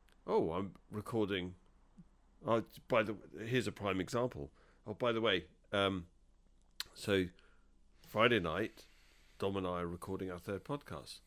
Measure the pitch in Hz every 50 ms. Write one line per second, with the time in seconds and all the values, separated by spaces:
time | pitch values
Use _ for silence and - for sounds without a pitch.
0 | _ _ - _ _ - 190 220 135 85 80 90 101 95 87 - - - - 104
1 | 104 - - 113 107 92 101 95 87 90 90 - - - - - _ _ _ -
2 | 175 - _ _ _ _ _ _ - 151 113 117 - - - - - - 131 113
3 | 110 101 110 - - - - 78 107 113 123 131 107 101 92 - 101 101 92 92
4 | 90 - - 117 120 123 - 67 71 - - - - - - _ - - 107 -
5 | 123 120 117 113 110 113 98 92 90 - - _ _ _ - 101 98 98 98 92
6 | 85 - _ _ _ _ _ _ _ - - _ _ _ - - - - - -
7 | - - 101 95 92 87 - - - - - - - - - - - - - -
8 | - - - 107 113 123 120 107 87 82 78 90 110 - - - - - - -
9 | - - - - - - - - 101 98 98 98 92 90 90 87 87 85 87 87
10 | - - 95 92 95 92 90 87 - - 101 95 - - 143 143 - - 98 73
11 | - - - - -